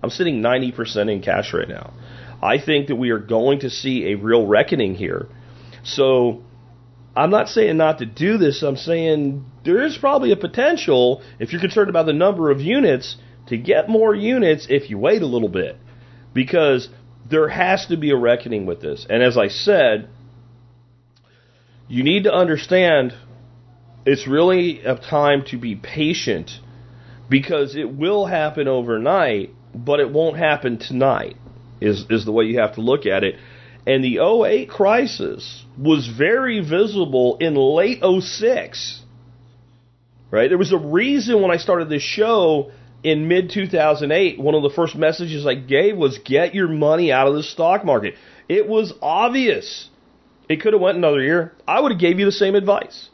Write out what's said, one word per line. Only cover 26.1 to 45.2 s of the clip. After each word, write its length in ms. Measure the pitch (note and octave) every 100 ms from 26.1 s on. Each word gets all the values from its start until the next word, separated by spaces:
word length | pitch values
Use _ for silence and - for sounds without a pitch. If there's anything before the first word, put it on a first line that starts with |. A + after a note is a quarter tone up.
| - - F2+ E2 - - - - - - - -
because 480 | C3+ C#3 D#3+ C#3 C#3+
it 120 | B2+
will 360 | C#3 E3 G#3 F#3+
happen 420 | F3+ D3+ D3+ C#3+
overnight, 840 | C3 A#2+ A2 B2+ F#3+ D3+ G#2+ F#2+ - -
but 280 | - A#2+ D3
it 100 | C#3
won't 260 | C#3+ E3 D3+
happen 400 | D#3+ D3 B2+ A#2
tonight, 600 | - B2+ C3+ A#2+ - - - - - -
is, 260 | G#2+ G2+ -
is 160 | A2+ G#2+
the 60 |
way 140 | A2 A2
you 140 | A#2+
have 160 | G#2+ -
to 60 |
look 240 | A2+ C#3+ G#2+
at 180 | G2
it. 120 | G2 - - - - - -
And 160 | C3+
the 160 | B2+ G#2+
oh 260 | E3 A#3 G#3+
eight 240 | - -
crisis 960 | - G3 A#3 C4 - G2 - - - - -
was 300 | C#3+ D#3 A#2
very 520 | A2+ D#3 A#3+ C4 A3
visible 800 | D#3 E3+ G#3+ G3+ D#3+ C3 B2 -
in 160 | D#3+ C#3+
late 440 | C3+ D#3 G3 -
oh 180 | F#3 F#3
six. 840 | F#3 - A3 B3+ - - - - - - - - - _ _ _ _ _ _ _ -
Right? 180 | G#2+ B2+
There 100 | F3+
was 140 | G3+
a 60 | F3+
reason 640 | D3 E3 B3+ C#4+ G#3+ A3
when 100 | F#3+
I 60 | E3+
started 320 | - F3+ D#3
this 120 | D3
show 680 | - - A3 A3+ E3+ D3+ C#3 - - -
in 240 | D#3 D3+ D#3+
mid 220 | F3+ F3+
two 180 | G3+ F#3+
thousand 460 | F#3 D#3 D3 D3
eight, 260 | D#3+ F#3+ -
one 160 | C#3 D3+
of 80 |
the 60 | C#3+
first 260 | C#3+ E3 C#3+
messages 500 | D#3+ D#3+